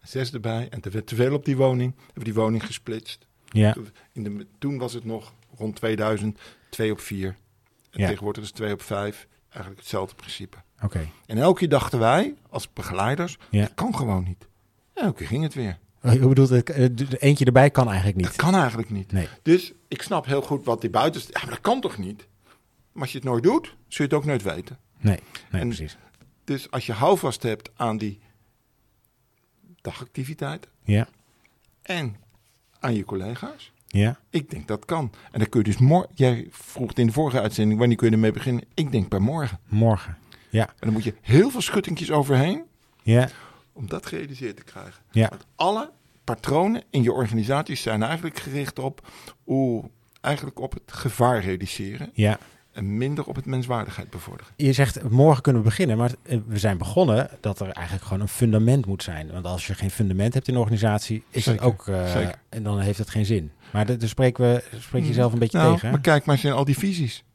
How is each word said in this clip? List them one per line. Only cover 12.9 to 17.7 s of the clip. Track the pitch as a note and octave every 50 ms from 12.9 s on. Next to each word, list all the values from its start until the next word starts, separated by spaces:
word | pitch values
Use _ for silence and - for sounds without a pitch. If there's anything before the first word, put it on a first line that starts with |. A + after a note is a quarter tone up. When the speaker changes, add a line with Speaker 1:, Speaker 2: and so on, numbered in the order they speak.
| G#2+ F#2+ G2 A2+ C#3 C#3 E3 F3+ - _ - -
Speaker 2:
Ja. | - G#2
Speaker 1:
"Dat | G#2 G#2 -
kan | - F#3+ B3+ A3
gewoon | - C#3 A2+ G2 F#2 F2+
niet." | F#2 F2+ _ - _ _ _ _ _ _ _ _ _ _
En | G4+ D4
elke | G3 B2+ -
keer | F2+ D2+
ging | A2 C3+ D#3+
het | D#3 -
weer. | C#3+ A#2+ G2+ F2 - _ _ _ _ -
Speaker 2:
Oh, | B2 A#2
je | C3+ C3+ C3
bedoelt, | C3+ C3 C3+ B2+
eh, | B2+ B2 A#2+ - D#3+
de, | C#3 B2+ B2+ B2
de | A2+ C#3 C3+ C3 -
eentje | - C#3 D3 - C#3
erbij | B2+ A#2+ B2+ C#3
kan | C#3+